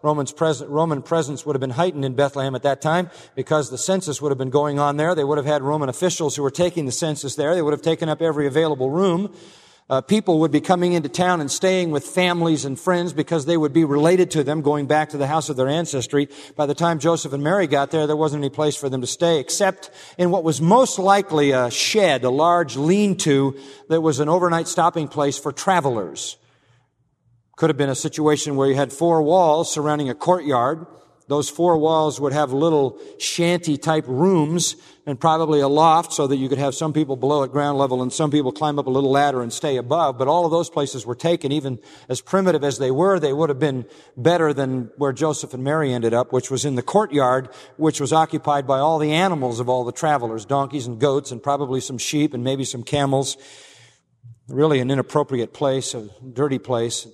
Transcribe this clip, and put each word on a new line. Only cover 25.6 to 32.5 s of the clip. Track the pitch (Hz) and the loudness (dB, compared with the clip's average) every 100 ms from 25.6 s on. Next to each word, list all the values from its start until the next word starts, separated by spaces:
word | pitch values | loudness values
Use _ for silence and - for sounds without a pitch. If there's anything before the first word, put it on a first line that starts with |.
| - 180 139 117 87 69 - - _ _ _ _ _ _ _ _ _ _ _ - | 2 2 2 -2 -6 -10 -12 -14 _ _ _ _ _ _ _ _ _ _ _ -2
Could | 160 | 0
have | 139 | 0
been | 143 | -2
a | |
situation | 127 156 - 151 196 151 139 | -2 -6 0 0 0 0 0
where | 135 | 2
you | 135 | 2
had | 135 | -2
four | - 170 160 | 0 2 2
walls | 151 185 165 156 165 | 4 4 4 2 0
surrounding | 156 147 151 139 | -2 -2 -2 -2
a | |
courtyard. | 120 165 180 147 127 123 160 170 - _ _ - | -2 0 0 2 2 0 -2 -10 -20 _ _ -4
Those | 143 - | -2 -2
four | - 175 165 | 0 2 4
walls | 156 160 156 127 | 4 2 0 0
would | 139 | -2
have | 147 143 | 0 0